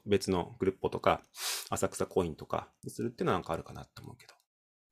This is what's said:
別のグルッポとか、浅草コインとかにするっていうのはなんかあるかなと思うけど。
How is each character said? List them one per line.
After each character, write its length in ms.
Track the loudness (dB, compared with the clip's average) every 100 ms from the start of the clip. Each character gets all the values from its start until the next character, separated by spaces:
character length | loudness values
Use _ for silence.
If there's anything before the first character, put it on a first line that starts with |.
| 4
別 240 | 4 4
の 240 | 2 0 0
グ 80 | 0
ル 60 |
ッ 60 | 2
ポ 120 | 0
と 100 | 2
か、 220 | 4 4 0 -6 -4 -4 -4
浅 180 | -2 0
草 180 | 0 0
コ 180 | 2
イ 40 | 0
ン 80 | -2
と 100 | -4
か 220 | -4 -4 _
に 60 | -12
す 120 | -6
る 60 | -6
っ 20 |
て 120 | -2
い 20 |
う 20 | 0
の 60 |
は 60 | 0
な 20 |
ん 40 |
か 100 | 0
あ 20 | -4
る 80 |
か 80 | -6
な 120 | -14 -14
と 160 | -16
思 100 | -18
う 40 | -18
け 100 | -20
ど。 80 | -20 _ _ _ _ _